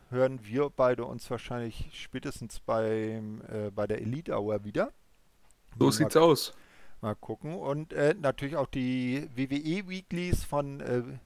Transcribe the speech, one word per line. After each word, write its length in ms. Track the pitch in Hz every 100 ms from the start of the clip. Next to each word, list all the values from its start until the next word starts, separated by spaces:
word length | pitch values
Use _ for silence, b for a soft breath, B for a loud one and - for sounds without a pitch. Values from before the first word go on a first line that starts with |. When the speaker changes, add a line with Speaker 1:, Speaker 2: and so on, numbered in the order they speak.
| -
Speaker 1:
hören 300 | 123 131 131
wir 240 | 104 123 143
beide 380 | - 127 120 120
uns 220 | 123 -
wahrscheinlich 580 | 117 - 123 117 - -
spätestens 640 | - - 131 139 - 117 -
beim, 800 | - 113 110 110 110 110 107 107 -
äh, 220 | 110 104
bei 160 | 101 104
der 160 | 107
Elite 340 | 110 135 175 113
Hour 260 | 104 104
wieder. 280 | 101 143 247 - _ _ _ _ - _ - -
Speaker 2:
So 80 | 139
Speaker 1:
Mal 60 |
Speaker 2:
sieht's 220 | - 143
Speaker 1:
gu-, 60 | 156
Speaker 2:
aus. 320 | 165 143 - - b b b b
Speaker 1:
mal 140 | 110
gucken. 400 | 107 - 110 151 185
Und, 360 | 135 143 160
äh, 220 | 147 147
natürlich 420 | 185 139 - 139 156
auch 100 | 127
die 640 | 139 127 127 127 135 -
W 160 | 120 131
W 60 | 143
E 320 | 156 185 185
Weeklies 560 | 185 - 170 180 175
von, 360 | - 143 143 139
äh, 220 | 135 123 120 135